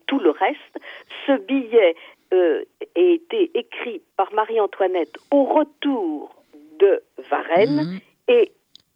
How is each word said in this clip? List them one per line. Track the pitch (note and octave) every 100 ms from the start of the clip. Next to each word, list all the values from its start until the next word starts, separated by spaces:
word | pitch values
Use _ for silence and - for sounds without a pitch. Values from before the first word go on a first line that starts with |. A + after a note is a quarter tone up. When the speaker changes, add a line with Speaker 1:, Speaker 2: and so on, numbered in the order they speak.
| -
Speaker 1:
tout | C4+
le | F3
reste. | - G3 D4 - - - - - -
Ce | - C4
billet, | F#3+ C4+ A3+ A#3 F3+ E3 - _ _
euh, | F#4 E3+ C3+ - _ - -
a |
été | - E4 - A4+ F4
écrit | A#4+ - - A#4+ A3+ - -
par | F#3+
Marie-Antoinette | G#3+ A3 A3+ G3 - F#3+ F3+ D#3 - _
au | C#4+
retour | B3+ D4+ D4 _ C#4+ B3+ E3+ D3 - _ _ D4+ - D#3
de | G3 E3 - - -
Varennes | D3 - E3+ F3 D3
Speaker 2:
Mhm. | D#3+ F#3+ - _ -
Speaker 1:
et | A#3+ - _ _ _ _